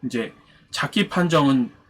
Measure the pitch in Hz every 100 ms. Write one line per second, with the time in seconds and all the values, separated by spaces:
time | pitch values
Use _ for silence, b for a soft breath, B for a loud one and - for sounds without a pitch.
0 | 127 117 110 - b b b - 143 -
1 | 196 185 180 160 139 135 117 - _